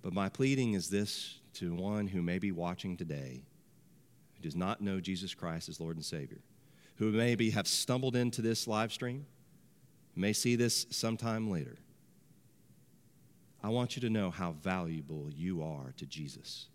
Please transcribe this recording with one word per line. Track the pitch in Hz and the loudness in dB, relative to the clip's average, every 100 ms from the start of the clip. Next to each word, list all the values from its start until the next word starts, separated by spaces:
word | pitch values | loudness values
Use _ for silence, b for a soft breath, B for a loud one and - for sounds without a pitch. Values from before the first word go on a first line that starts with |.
But | 104 | -2
my | 92 98 | 0 0
pleading | - 135 135 120 | 2 2 4 4
is | 101 85 | 2 2
this | 101 104 - - - - | 0 0 -2 -6 -12 -16
to | - 90 | -6 -4
one | 85 95 104 101 | -2 0 0 0
who | 92 | 0
may | 85 92 | 2 2
be | 98 | 0
watching | 87 85 87 95 87 | 0 -2 -2 -4 -4
today, | 82 73 67 64 - - - - - - - - - - | -4 -4 -6 -12 -16 -20 -20 -20 -20 -20 -20 -20 -20 -10
who | |
does | 80 | -6
not | 80 90 117 | 0 0 0
know | 101 95 | 0 0
Jesus | 90 92 92 | 0 -2 -4
Christ | - 87 82 - | -6 -4 -4 -6
as | 76 | -6
Lord | 82 80 | -4 -4
and | |
Savior, | 76 82 69 - - - B B B - | -6 -6 -8 -12 -18 -20 B B B -2
who | 110 | 2
maybe | 110 120 117 113 | 4 4 4 4
have | 107 95 | 4 2
stumbled | - - 127 131 | 0 2 2 2
into | 123 123 117 | 2 2 2
this | 113 113 - | 0 0 2
live | 107 113 | 2 0
stream, | - 123 127 143 - - - - - - - - | -2 -6 -6 -10 -20 -20 -20 -20 -20 -20 -20 -14
may | - 98 | 0 2
see | 104 120 120 | 4 4 6
this | 120 - - | 6 4 0
sometime | - 113 113 117 110 110 | 0 0 0 0 0 2
later. | 90 65 - - - - - - - - - - - - - - - - - - - | 0 -2 -10 -20 -20 -20 -20 -20 -20 -20 -20 -20 -20 -20 -20 -20 -20 -20 -20 -20 -8
I | 104 | 0
want | 117 123 - | 2 2 0
you | |
to | 120 | 2
know | 110 95 | 2 2
how | 82 90 | 0 -4
valuable | 78 95 92 85 80 71 78 73 | -2 -2 0 0 -4 -4 -6 -6
you | 71 87 87 | -4 -2 -2
are | 80 73 65 65 | -2 -6 -8 -10
to | |
Jesus. | 69 78 71 - - - - | -12 -8 -10 -10 -12 -12 -14